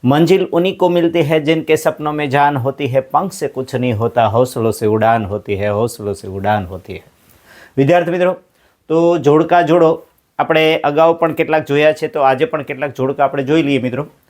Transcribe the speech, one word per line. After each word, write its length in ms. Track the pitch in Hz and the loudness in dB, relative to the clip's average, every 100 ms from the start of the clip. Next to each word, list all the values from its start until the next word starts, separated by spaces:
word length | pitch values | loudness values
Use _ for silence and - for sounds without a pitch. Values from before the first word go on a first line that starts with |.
| 123 | 2
મંજિલ 420 | 143 165 190 185 | 2 4 2 2
ઉન્હીં 260 | 170 185 185 | -2 -2 0
को 120 | 180 | 0
मिलती 320 | 175 170 170 | 2 0 0
है 180 | 147 160 | 0 0
जिनके 380 | 151 160 156 156 | 0 -2 0 0
सपनों 360 | 160 - 151 | 0 -4 -6
में 160 | 151 147 | -4 -2
जान 260 | 139 143 143 | 0 0 0
होती 320 | 127 135 143 | -4 -4 -2
है. 120 | 131 | -2
પંખ 340 | 131 147 185 | -2 -4 -4
સે 140 | - 220 | -6 -8
કુછ 280 | 131 127 123 | -6 -6 -4
નહીં 220 | 123 107 | -2 -2
હોતા, 280 | 160 123 110 | -2 0 0
હોંસલો 460 | 113 127 - 113 | 2 0 0 -2
સે 140 | 107 110 | 0 0
ઉડાન 400 | 110 110 117 104 | 2 2 0 -2
હોતી 300 | 104 - 98 | -8 -6 -4
હૈ, 120 | 104 | -2
હોંસલો 460 | 104 117 - 101 | -2 -2 -4 -8
સે 140 | 98 98 | -8 -10
ઉડાન 380 | 95 98 107 87 | -6 -2 -2 -4
હોતી 280 | 92 - | -12 -14
હૈ." 80 | 92 _ _ _ _ _ - - - | -18 _ _ _ _ _ -20 -10 0
વિદ્યાર્થી 340 | 139 175 170 | 2 2 2
મિત્રો, 260 | 180 180 180 _ _ _ _ _ | 0 -2 -2 _ _ _ _ _
તો 280 | 160 170 170 | 0 2 2
જોડકા 440 | 139 151 165 175 | 4 4 4 2
જોડો 420 | 160 170 160 165 - _ _ - | 4 4 4 0 -8 _ _ -6
આપણે 380 | 147 160 156 160 | 0 2 2 2
અગાઉ 420 | 147 147 165 165 | 0 2 2 2
પણ 140 | 165 | -2
કેટલાક 320 | - 156 156 147 | -2 0 -2 0
જોયા 280 | 143 151 | 2 2
છે, 140 | 151 151 | 2 -4
તો 140 | 151 | 0
આજે 240 | 165 127 156 | 0 2 -2
પણ 180 | 156 | -4
કેટલાક 300 | 135 131 143 | -8 -8 -8
જોડકા 300 | 123 131 139 | -4 -4 0
આપણે 200 | 139 143 | -2 0
જોઈ 200 | 131 160 | 0 0
લઈએ 180 | 143 135 | 2 0
મિત્રો. 260 | 123 123 151 _ | -2 -6 -10 _